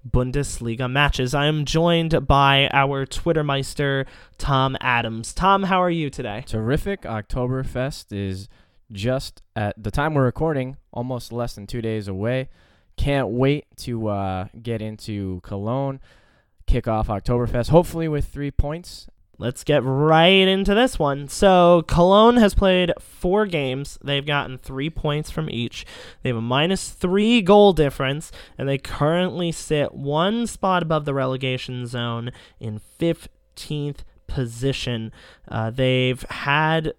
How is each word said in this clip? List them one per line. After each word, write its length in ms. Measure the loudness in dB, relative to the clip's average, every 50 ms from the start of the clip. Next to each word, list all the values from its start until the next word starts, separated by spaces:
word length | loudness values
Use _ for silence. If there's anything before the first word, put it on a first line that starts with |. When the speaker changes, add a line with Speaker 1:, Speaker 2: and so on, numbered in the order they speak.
| _ 0
Speaker 1:
Bundesliga 800 | 0 2 2 2 -2 -2 -4 -4 -6 -6 -6 -6 -4 -4 -4 -2
matches. 460 | 0 0 0 0 -2 -2 -4 -2 -2
I 100 | -2 0
am 200 | 0 0 -2 -4
joined 600 | -2 0 0 2 2 2 2 0 0 -2 -2 2
by 420 | 2 4 4 6 6 4 4 2 2 2
our 320 | 2 2 2 0 -4 -6
Twittermeister, 1000 | -6 -6 -4 -2 0 0 0 0 -2 -2 -4 -4 -6 -4 -4 -2 -2 0 -2 -4 -6 -10 -20 -20 -20 _ _
Tom 360 | -2 0 2 2 2 2 -2 -2
Adams. 500 | 0 2 2 2 0 -2 -6 -6 -8 -8
Tom, 300 | -6 0 2 4 4 4
how 180 | 2 0 2 2
are 120 | 2 2
you 180 | 0 -2 -4 -4
today? 340 | -6 -8 -8 -8 -8 -8 -10 -6
Speaker 2:
Terrific. 560 | -6 -4 -2 0 -2 -2 -2 -4 -8 -8 -8
Oktoberfest 1080 | -8 -8 -8 -6 _ -4 -4 -2 -2 -2 -4 -6 -6 -4 -4 -6 -6 -6 -12 -14 _
is 380 | -6 -6 -4 -4 -6 -8 -10 -16 -20 _ _ _ _ _ _ _
just 520 | -12 -6 -2 -2 -2 -2 -4 -8 -16 -20 -20 _ _
at 200 | -4 -4 -4 -6 -6
the 140 | -8 -4
time 240 | -2 0 -2 0 2
we're 80 | 2 2
recording, 540 | 2 0 -2 -2 -2 -2 -2 -4 -6 -10 -16 _ _
almost 400 | -10 -8 -6 -6 -6 -8 -8 -8
less 220 | -6 -6 -6 -6 -6
than 140 | -12 -12 -10
two 160 | -8 -6 -4
days 240 | -4 -4 -4 -6 -6
away. 420 | -6 -4 -2 -2 -2 -2 -4 -8 -14 _ _ _ _ _ _ _ _ -2
Can't 320 | 0 0 2 0 0 0
wait 360 | 0 2 2 2 2 0 -2 _ _ -16
to, 320 | -10 -8 -6 -4 -4 -2
uh, 380 | -2 -2 -2 -4 -4 -4 -6 -8 _ -14
get 180 | -8 -6 -6 -6
into 600 | -6 -8 -10 -12 -10 -8 -6 -6 -6 -6 -6 -8
Cologne, 600 | -10 -10 -10 -6 -4 -4 -4 -2 -4 -4 -6 -10 -14 _ _ _ _ _ _ _ _ _ _ _ 0 0
kick 200 | 0 2 2 0
off 200 | 0 0 0 -2
Oktoberfest, 640 | -4 -4 -2 0 0 0 0 0 0 -2 0 6
hopefully 380 | 6 6 6 4 -4 -4 -4 -2
with 200 | -2 -2 -4 -4
three 240 | -6 -8 -8 -6
points. 560 | -2 -2 -2 -2 -2 -8 -12 -16 -18 -18 -20 -20 _ _ _ _ _ _
Speaker 1:
Let's 240 | -6 -6 -6 -6 -2
get 180 | 2 2 2 2
right 440 | 0 0 2 4 6 6 6 8 6
into 480 | 6 6 6 4 2 2 2 2 4
this 240 | 4 2 2 2 0
one. 280 | 0 0 0 -2 -6 -10
So, 560 | -2 4 6 6 8 8 8 8 8 6 4 2
Cologne 480 | 4 4 6 6 8 8 8 8 8
has 180 | 8 6 6 6
played 380 | 4 4 4 4 2 2 0 -2 -6
four 480 | -6 -20 -20 -6 -2 0 2 2 0 0
games. 500 | -2 -2 -2 -2 -4 -4 -6 -10 -12 -12 -6
They've 220 | -4 -4 -4 -2
gotten 320 | -2 -2 -2 -2 -4 -8 -14
three 340 | -12 -10 -8 -6 -6 -6
points 400 | -6 -4 -4 -2 -2 -2 -4 -6
from 180 | -6 -6 -6 -6
each. 360 | -4 -6 -6 -6 -8 -12 -16 -16 -18 -20 -20 -20 -20 -8
They 80 | -4 -4
have 80 | -2 -2
a 40 |
minus 480 | -2 0 0 2 2 0 0 -2 -4 -10
three 520 | -10 -4 -2 0 2 2 4 4 4 4
goal 320 | 6 6 8 8 8 8 8
difference, 580 | 6 2 0 0 -2 -2 -2 -2 -4 -6 -12 -18 -20 -20 -20 -12
and 140 | -8 -4 -2
they 80 | -2 -4
currently 720 | -4 -8 -4 0 0 2 2 2 0 -2 -2 -4 -4 -4
sit 440 | -4 -6 -4 -2 0 0 0 -2 -4
one 500 | -8 -6 -2 0 0 2 2 0 -2 -2
spot 380 | -4 -6 -4 0 0 0 0 0
above 220 | 0 -2 -2 -2
the 80 | -2 -2
relegation 760 | -2 -2 -2 -2 -2 -2 -4 -4 -4 -6 -8 -8 -8 -8 -8
zone 440 | -6 -6 -4 -4 -6 -6 -8 -10 -12 -14 -20 -20 _ _
in 180 | -10 -10 -10 -10
fifteenth 1300 | -12 _ _ _ -2 -2 -2 -2 -6 -20 _ _ _ _ _ -20 -10 -8 -6 -6 -4 -6 -8 -10 -14 -18 _ _ _ -8
position. 840 | -6 -4 -4 -6 -6 -4 -2 -2 -2 -2 -4 -6 -6 -6 -6 -8 -12 -16 -20 -20 -20 _ -18 -8
Uh, 240 | -6 -4 -4 -4
they've 500 | -2 0 0 2 2 2 2 0 -2 -4 -6 -12
had 640 | -10 -8 -2 0 0 2 2 2 0 0 -2 -4 -10